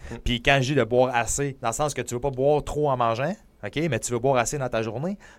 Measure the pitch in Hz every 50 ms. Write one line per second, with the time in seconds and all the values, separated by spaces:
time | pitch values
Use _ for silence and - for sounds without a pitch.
0 | - - 117 117 - 117 120 117 - 143 139 139 127 131 151 131 120 110 123 123
1 | 127 127 123 120 113 - - - 143 139 131 - 123 117 117 - 151 147 147 127
2 | 120 - 120 123 131 139 127 127 131 143 151 147 - - - 147 151 143 131 123
3 | 120 113 113 117 139 165 214 - - - _ _ - 104 - 139 165 165 120 107
4 | - - 123 117 123 139 135 123 113 - 151 143 131 123 - 113 110 113 107 123
5 | 156 185 208 - - - -